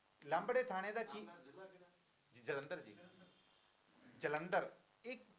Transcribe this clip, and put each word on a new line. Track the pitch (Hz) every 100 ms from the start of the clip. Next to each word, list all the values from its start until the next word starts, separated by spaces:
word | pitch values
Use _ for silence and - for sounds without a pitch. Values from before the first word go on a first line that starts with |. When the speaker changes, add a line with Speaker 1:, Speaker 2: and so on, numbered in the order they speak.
| - -
Speaker 1:
ਲਾਂਬੜੇ | 143 165 208 247
ਥਾਣੇ | - 185 202
ਦਾ | 226
ਕੀ | 220 214
Speaker 2:
ਆਪਣਾ | 214 170
ਜ਼ਿਲ੍ਹਾ | 139 190 190
ਕਿਹੜਾ? | 180 180 - _ _ -
Speaker 1:
ਜੀ, | 117
ਜਲੰਧਰ | 117 139 139 165
ਜੀ। | 110 101 180 - - - - - - - - - - -
ਜਲੰਧਰ। | 151 151 180 185 131 - - -
ਇੱਕ | 233 262 -